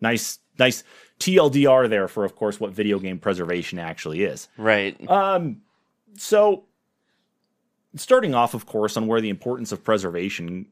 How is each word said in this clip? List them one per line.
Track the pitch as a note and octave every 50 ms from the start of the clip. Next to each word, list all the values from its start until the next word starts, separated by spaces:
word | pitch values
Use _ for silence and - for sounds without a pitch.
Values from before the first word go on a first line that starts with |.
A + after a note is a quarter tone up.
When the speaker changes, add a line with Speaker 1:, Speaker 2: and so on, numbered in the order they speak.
Speaker 1:
Nice, | A2+ A2+ A#2+ A2 - - - - _ _ _ -
nice | B2+ C3 A#2 - - _ - - - _ _ _
T | - F#3 F#3
L | F3+ D#3 C#3+
D | C3 C#3+ C#3
R | C3+ C3 C3 B2+
there | A2 A2 G2+ F#2+ F2+
for, | - G#2+ G2+
of | F#2 -
course, | _ A2 G#2 G2+ -
what | G#2+ G2
video | F#2 G#2+ G#2 G#2 G2+ F#2+
game | F#2+ F#2 F2+ E2
preservation | - G#2+ F#2 F2+ F2 E2+ F2+ F2 E2 - F2+ F2
actually | E2 E2 D#2+ - - D#2 D#2 F2
is. | G2+ F2 - - - - _
Speaker 2:
Right. | - A2 A2 G#2+ G2+ G2 G2+ - - - -
Speaker 1:
Um, | F#3 G3 G3 G3 F#3+ F3+ E3+ C#3+ - - _ _ _ _ _ _ _ _ _ _ G3+
so, | - - - G#3+ G#3 G#3 G#3 F#3+ - - _ _ _ _ _ _ _ _ _ _ _ _ _ _ _ _ _ _ _ _ _ _ _ _ _ -
starting | D3+ - - B3+ B3+ A3 D#3+ B2+
off, | A#2+ A#2+ - -
of | A2+ -
course, | - - G#2+ G#2+ G#2 -
on | A2+ A2+
where | A2 A2+ A2+
the | A2 G#2+
importance | G2 - - A#2+ B2 B2 A2+ -
of | G#2 -
preservation | - - A2 G2 F#2+ F2 F2 F2 F#2 G2+ - - E2+ E2+ F2+ F#2 G2+ -